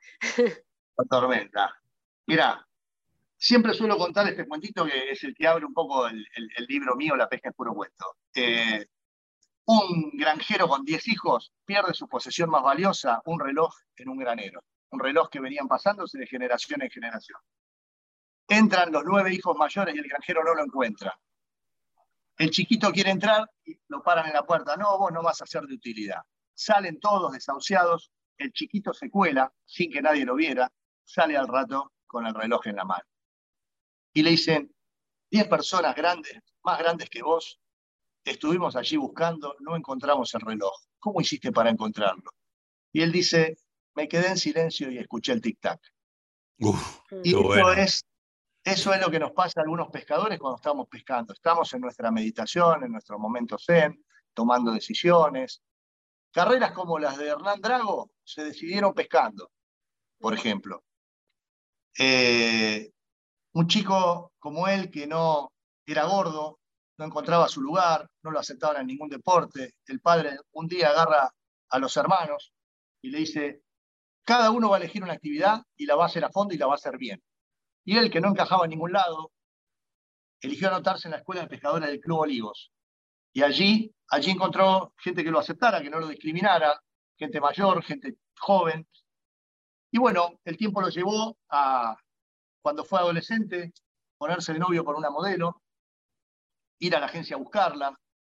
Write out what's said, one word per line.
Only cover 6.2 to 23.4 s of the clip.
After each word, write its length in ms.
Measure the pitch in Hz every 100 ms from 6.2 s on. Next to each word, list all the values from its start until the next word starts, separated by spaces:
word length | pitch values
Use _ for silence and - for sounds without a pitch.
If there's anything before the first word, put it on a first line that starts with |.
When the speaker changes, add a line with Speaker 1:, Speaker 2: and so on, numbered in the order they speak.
| 107
Speaker 2:
el, 160 | 117 113 120
el 100 | 120
libro 300 | 139 131 123
mío, 200 | 156 135
La 120 | 113
pesca 220 | 123 120
es 40 | -
puro 180 | 117
cuento. 420 | 107 95 _ 92 - _
Eh, 520 | 127 123 117 113 110 104 _ _ _ _ _ _ _ -
un 460 | 220 190 170 151
granjero 540 | - 151 156 - 202 175
con 160 | 139
diez 240 | 139 156 226
hijos 440 | 220 170 120 - _
pierde 300 | - 202 185
su 140 | - 143
posesión 420 | 127 - - 165
más 120 | 151
valiosa, 600 | 131 143 190 175 131 117 -
un 140 | 165
reloj 340 | 139 139 160 - _ -
en 120 | 127
un 80 | 135
granero. 460 | 123 117 98 87 - _ _
Un 100 | 131
reloj 300 | 131 151 160
que 100 | 143
venían 280 | 131 143 135
pasándose 500 | 135 196 208 165 139
de 80 | 123
generación 560 | 131 127 120 - 143
en 80 | 131
generación. 480 | 120 117 113 - - _ _ _ _ _ _ _ _ _ _ -
Entran 420 | 214 214 185 170
los 120 | 151 156
nueve 260 | 202 185
hijos 240 | 185 175 151
mayores 380 | 147 202 180
y 40 | 151
el 100 | 143
granjero 360 | 143 - 165
no 100 | 160
lo 100 | 160
encuentra. 540 | 143 131 117 104 98 - _ _ _ _ _ _ _ _ _ _ _ -
El 100 | 156
chiquito 400 | 175 170 220 202
quiere 200 | 196 190
entrar 400 | 190 208 214